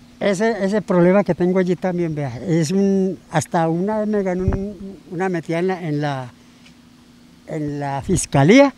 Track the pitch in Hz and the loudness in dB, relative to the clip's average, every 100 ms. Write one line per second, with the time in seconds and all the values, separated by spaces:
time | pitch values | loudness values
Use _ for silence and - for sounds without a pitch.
0 | - - 196 185 226 214 196 214 - 180 | -20 -4 -2 0 0 0 0 -2 2 4
1 | 175 196 202 165 180 185 180 175 185 175 | 6 4 2 0 2 2 2 0 -2 -2
2 | 170 147 139 117 196 165 151 190 196 190 | -2 -4 -6 -6 0 0 2 2 2 2
3 | 190 165 - 160 - 175 165 165 196 220 | 0 -4 -4 -4 -2 0 0 0 -2 -2
4 | 214 208 190 180 185 190 196 196 190 196 | 0 0 0 -2 -2 -2 -6 -10 -14 -16
5 | - 175 190 170 156 165 185 185 170 147 | -12 -4 -2 -4 -4 -2 -2 -4 -4 -2
6 | 147 135 123 - - - - - - - | -2 -4 -10 -16 -20 -20 -20 -20 -20 -20
7 | - - - - - 156 147 143 143 139 | -20 -20 -20 -20 -10 -6 -6 -4 -4 -4
8 | - 185 - 139 143 254 277 | -2 -2 2 4 4 6 2